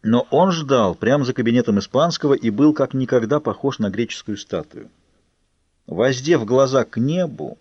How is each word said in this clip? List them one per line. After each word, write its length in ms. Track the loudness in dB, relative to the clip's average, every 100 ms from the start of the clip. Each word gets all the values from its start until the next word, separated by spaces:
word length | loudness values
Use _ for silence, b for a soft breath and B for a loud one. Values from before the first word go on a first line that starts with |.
Но 240 | 0 0 2
он 220 | 2 2
ждал 420 | 0 0 2 2
прямо 300 | 0 0 0
за 80 | 0
кабинетом 460 | -2 0 2 2 0
испанского 560 | 0 0 0 0 0
и 160 | 0 0
был 220 | 2 2
как 220 | 2 -2
никогда 460 | -2 0 0 0 -2
похож 380 | -2 -4 -4 -2
на 120 | -4
греческую 460 | -2 -6 -8 -10 -12
статую. 540 | -8 -8 -8 -18 -20 _ _ _ _ _ _ _ _ _ -12
Воздев 580 | 0 0 0 0 0
глаза 400 | 2 2 4 2
к 140 | -2 -4
небу 600 | -2 -2 -4 -8 -14 -14